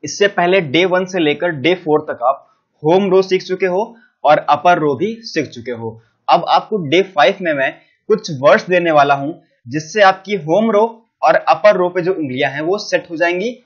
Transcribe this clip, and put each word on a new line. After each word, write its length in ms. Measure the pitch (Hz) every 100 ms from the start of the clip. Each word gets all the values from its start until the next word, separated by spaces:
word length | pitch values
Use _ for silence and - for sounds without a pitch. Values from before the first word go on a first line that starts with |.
इससे 240 | 156 - 202
पहले 340 | - 175 190 156
डे 160 | 151 185
वन 200 | 180 185
से 140 | 185
लेकर 320 | 151 147 170 151
डे 160 | 151 180
फ़ोर 300 | 160 151 151
तक 140 | 131
आप 220 | 120 - _ _ _ _
home 260 | 151 185 202
row 100 | 190
सीख 220 | 190 185
चुके 220 | 185 185 185
हो 160 | 180 220 - _ _
और 140 | 143 151 -
upper 300 | 147 180 175
row 140 | 151 127
भी 180 | 208 226
सीख 260 | - 160 127
चुके 220 | 123 117
हो। 200 | 117 113 113 _ _ -
अब 180 | 165 -
आपको 280 | 170 - 214 147
डे 160 | 165 190
फ़ाइव 280 | 147 156 190
में 120 | 175
मैं 180 | 147 135 - _ _ _
कुछ 220 | 214 - 143
words 280 | 143 202 214
देने 220 | 180 170
वाला 240 | 151 143 139
हूं, 180 | 139 170 _ _ 117
जिससे 340 | 143 156 214
आपकी 320 | 196 - - 202
home 340 | 151 175 226
row 140 | 208 226 - _ _
और 120 | 151 165
अपर 400 | - 165 208 190
रो 140 | 180
पे 120 | 180
जो 120 | 170
उंगलियां 380 | 190 143 127 143
हैं 80 | 139
वो 160 | 160 202
set 320 | - 180 -
हो 60 | 160
जाएंगी 360 | 170 180 214 240